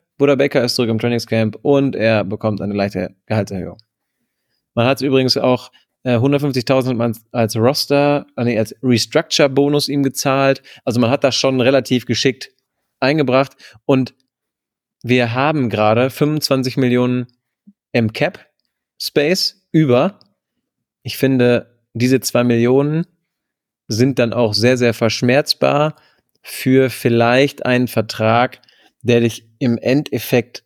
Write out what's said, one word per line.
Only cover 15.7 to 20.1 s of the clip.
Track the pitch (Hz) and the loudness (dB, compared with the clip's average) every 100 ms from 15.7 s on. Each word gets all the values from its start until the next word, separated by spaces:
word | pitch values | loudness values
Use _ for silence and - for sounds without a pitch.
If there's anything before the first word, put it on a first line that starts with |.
| 104 107 113 131 | 0 2 2 0
fünfundzwanzig | - 151 151 - 131 127 131 | -2 -2 -2 -2 -2 -2 -2
Millionen | 127 123 123 123 123 _ _ _ _ _ _ | 0 0 0 -2 -6 _ _ _ _ _ _
im | 123 110 | -2 -2
Cap-Space | - 156 - _ _ _ _ _ - - 156 147 190 - - _ | -2 -4 -6 _ _ _ _ _ -14 -6 -2 0 0 -2 -6 _
über. | 160 151 120 175 | 0 4 2 0